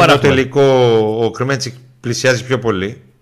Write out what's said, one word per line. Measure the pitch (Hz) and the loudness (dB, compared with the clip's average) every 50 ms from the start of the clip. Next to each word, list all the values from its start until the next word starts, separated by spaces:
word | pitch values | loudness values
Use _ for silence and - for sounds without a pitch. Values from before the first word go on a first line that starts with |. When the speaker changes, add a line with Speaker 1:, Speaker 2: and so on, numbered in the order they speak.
| 170 | 4
Speaker 1:
Μπαμπαράχμαν. | 165 - 135 135 143 131 | 4 4 2 2 2 2
Speaker 2:
τελικό | 131 131 131 131 143 139 135 135 127 123 117 113 110 107 107 107 117 117 | 0 0 0 0 2 2 4 4 4 4 4 2 2 2 0 -2 -2 -2
ο | 110 | -2
Κρμέντσικ | 107 - 123 135 139 127 135 120 127 - - - _ _ | -2 -4 -4 -4 -4 -6 -6 -10 -12 -14 -20 -20 _ _
πλησιάζει | - 117 120 - - 131 127 123 127 | -8 -8 -6 -2 0 0 0 0 -2
πιο | 123 131 113 | -4 -4 -2
πολύ | 117 113 101 92 95 104 127 - - _ _ _ | -2 -2 -2 -2 -4 -6 -8 -12 -20 _ _ _